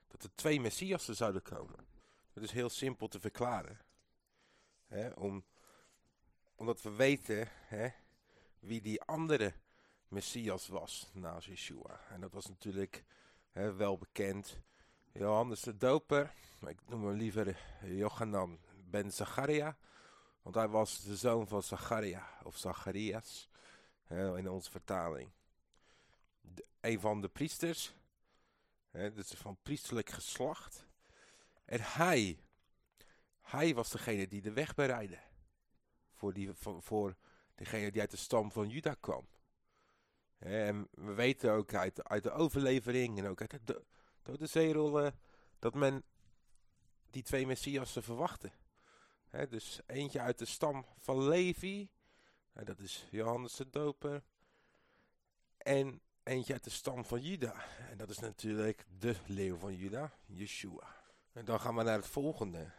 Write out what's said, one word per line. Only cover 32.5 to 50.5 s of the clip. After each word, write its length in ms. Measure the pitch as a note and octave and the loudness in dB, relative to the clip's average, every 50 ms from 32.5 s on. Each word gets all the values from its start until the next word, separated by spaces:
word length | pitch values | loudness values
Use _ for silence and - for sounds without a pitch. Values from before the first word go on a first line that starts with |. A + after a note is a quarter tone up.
| _ _ _ _ _ _ _ _ _ - - - - _ _ _ _ _ | _ _ _ _ _ _ _ _ _ -20 -20 -20 -20 _ _ _ _ _
hij 340 | - - - C3+ D#3+ E3+ C#3+ | -10 -4 0 4 4 4 6
was 160 | A#2 A2+ - | 4 2 0
degene 380 | - A2 - A#2+ G#2+ G2 F#2+ F#2 | -2 -4 0 0 2 2 0 0
die 140 | G2+ G2+ | -2 -4
de 100 | F#2+ G#2+ | -4 -2
weg 220 | G#2+ A#2+ D#3 - - | 0 0 -2 0 2
bereidde 440 | - C#3+ C3 B2+ A#2 G#2+ F#2+ F2 - - - - - - - _ _ _ _ _ _ _ _ _ _ _ _ | 4 4 4 4 0 -2 -6 -10 -12 -16 -20 -20 -20 -20 -20 _ _ _ _ _ _ _ _ _ _ _ _
voor, 200 | _ - - G2+ | _ -4 -4 -2
die, 200 | F#2 G2+ G2 G2 | -2 -2 -4 -4
voor, 300 | - - - G#2+ F#2 E2 | -6 -6 -6 -6 -6 -6
voor 340 | - - G#2+ G#2+ G#2 G2 F#2 - _ - - - _ _ _ | -4 0 2 2 2 2 -2 -6 _ -20 -20 -20 _ _ _
degene 360 | - - - A2+ G#2+ G#2 G#2 | -12 -8 -4 -2 -2 0 0
die 100 | G2+ A2 | 2 0
uit 100 | G2+ - | 0 0
de 60 | - | -2
stam 360 | - - - B2+ A#2 G#2 G2+ | -6 -2 2 4 4 4 2
van 160 | - A2 G#2 G#2 | 0 -2 -2 -2
Juda 260 | A#2 D#3 - D#3 D3 - | -2 -2 -2 -4 -4 -4
kwam. 260 | - - D2+ B1+ - - - _ _ _ _ _ _ _ _ _ _ _ _ _ _ _ _ _ _ _ _ | -4 -4 -4 -4 -4 -10 -18 _ _ _ _ _ _ _ _ _ _ _ _ _ _ _ _ _ _ _ _
Hè, 300 | - - F2+ G2+ A2 G#2 | -14 -6 -2 0 2 2
en 220 | G#2 G#2 G#2 G#2 - | 2 2 0 -4 -8
we 220 | - - F2 G#2 | -10 -10 -8 -4
weten 400 | G2+ G#2+ A#2+ C3 C3+ - - A#2 | 0 4 4 4 4 4 4 4
ook 220 | G#2+ A2 G#2 - A2 | 6 4 4 2 2
uit, 300 | F#2+ F#2 F#2+ - - - | 2 2 2 0 -4 -4
uit 180 | - G#2 G#2 | -2 0 0
de 80 | G2 A#2+ | 0 0
overlevering 880 | - D3 E3 D3 - C#3+ C#3 C3 C3 C3 A#2 A#2+ B2 B2+ B2 A#2+ G#2+ G2+ | 2 2 2 4 4 4 4 6 4 4 4 2 2 2 2 2 0 0
en 80 | G2 | -2
ook 140 | G2+ F#2 - | -2 -2 -4
uit 100 | - - | -6 -8
de 140 | - C#3+ A2 | -8 -6 -4
do-, 200 | - - - - _ _ - - _ _ _ | -4 -4 -4 -8 _ _ -20 -20 _ _ _
Dode 240 | - - C3 C#3+ D#3 | -10 -10 -8 -6 -4
Zeerollen 720 | D3+ - E3 D#3+ D#3+ D3+ D3+ D3+ D3+ D3 D3 C#3+ C#3+ - - - - - - - _ - - | 2 4 6 6 6 6 6 4 4 6 4 4 4 0 -4 -10 -20 -20 -20 -20 _ -6 -2
dat 160 | - A#2 - | 0 0 4
men 280 | C#3+ C#3+ C3+ C3+ C3+ - _ _ _ - - - _ _ _ - - _ _ _ _ _ - - _ _ - | 4 4 4 4 2 -4 _ _ _ -20 -20 -20 _ _ _ -20 -20 _ _ _ _ _ -20 -20 _ _ -10
die 120 | - C3 | -8 -8
twee 240 | A#2+ - - C3+ C3 | -2 0 2 2 2
Messiassen 560 | B2+ B2+ - - C#3+ C#3+ C3+ B2+ - - B2+ | 2 0 0 0 0 0 0 -2 -2 -4 -4
verwachtte. 480 | A2+ A#2+ A#2 A#2+ E3 - - - - - - - - _ _ _ _ _ - - - _ _ _ _ _ | -4 -2 -2 0 0 0 -2 -4 -10 -12 -12 -16 -20 _ _ _ _ _ -20 -20 -20 _ _ _ _ _
Hè, 200 | - - C#3+ C3 | -6 -4 -4 -4
dus 320 | A#2+ A2 - - - - - | -4 -6 -8 -8 -10 -12 -10
eentje 340 | - B2 C3+ D3 C#3 - C#3+ | -6 -4 -4 -2 -2 -2 0
uit 180 | A#2+ B2 B2+ - | 2 0 0 0
de 60 | A#2 | -2
stam 420 | - | -6